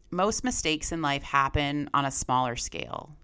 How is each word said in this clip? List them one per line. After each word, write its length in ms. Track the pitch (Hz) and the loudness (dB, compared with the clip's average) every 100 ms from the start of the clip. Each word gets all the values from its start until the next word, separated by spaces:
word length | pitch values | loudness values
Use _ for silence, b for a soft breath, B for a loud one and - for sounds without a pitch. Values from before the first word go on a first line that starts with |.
| - | -6
most 360 | 180 202 208 254 | 0 2 2 0
mistakes 480 | 247 160 156 - | 0 0 0 -2
in 80 | 165 | -2
life 220 | 147 139 | 0 0
happen 640 | - 139 135 147 143 147 143 | 2 2 4 2 0 0 0
on 120 | 143 139 | 0 0
a 60 | |
smaller 440 | - - 127 127 117 | -2 2 2 2 -2
scale, 580 | - - 62 - - - | -6 -6 -8 -8 -10 -16